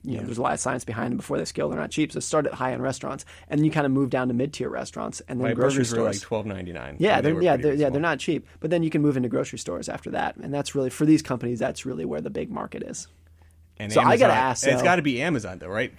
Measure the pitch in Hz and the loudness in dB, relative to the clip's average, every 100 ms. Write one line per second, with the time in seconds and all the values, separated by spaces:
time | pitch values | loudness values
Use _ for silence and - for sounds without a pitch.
0 | - - 117 117 131 151 131 127 - 110 | -8 -6 -6 -2 0 0 -2 -4 -6 -4
1 | 117 127 - 143 160 - 147 160 143 - | -2 -4 -2 -4 -4 -4 -2 -2 -4 -2
2 | 151 147 - 156 143 - 127 123 131 131 | -2 -2 -2 0 0 -2 -2 -2 -4 -4
3 | 135 139 - - - 147 156 156 143 131 | -6 -10 -12 -20 -4 2 2 2 2 2
4 | 135 135 127 120 135 - - 62 - - | 2 0 0 0 -2 -4 -6 -6 -8 -8
5 | - - - 120 120 113 135 135 117 117 | -8 -8 -8 -4 -2 2 2 4 2 2
6 | 110 101 - 107 104 95 90 85 64 76 | 0 0 -2 -4 -2 -6 -8 -8 -8 0
7 | 196 170 147 160 180 135 147 143 143 139 | 2 4 2 2 4 4 2 2 2 2
8 | 170 139 - 143 - - 156 175 160 156 | 0 0 0 -2 -4 -8 -2 0 2 4
9 | 147 131 123 131 131 - - 87 - - | 4 4 0 0 -2 -6 -6 -6 -6 -10
10 | - - - - - 143 139 143 131 - | -6 -4 -4 -4 -6 -4 -2 -2 -2 2
11 | 151 156 151 127 120 117 131 - 131 127 | 6 6 4 -4 -2 -2 -2 -4 -6 -6
12 | 156 147 - - - - - - - - | -4 -4 -6 -6 -6 -6 -8 -10 -10 -12
13 | - _ _ - - - - - 104 123 | -14 _ _ -20 -20 -20 -20 -12 -2 4
14 | 123 233 233 127 131 120 135 127 139 180 | 6 8 6 6 2 2 2 4 4 4
15 | 147 120 160 139 101 90 90 104 123 | 2 0 0 0 -2 -8 -6 -4 -4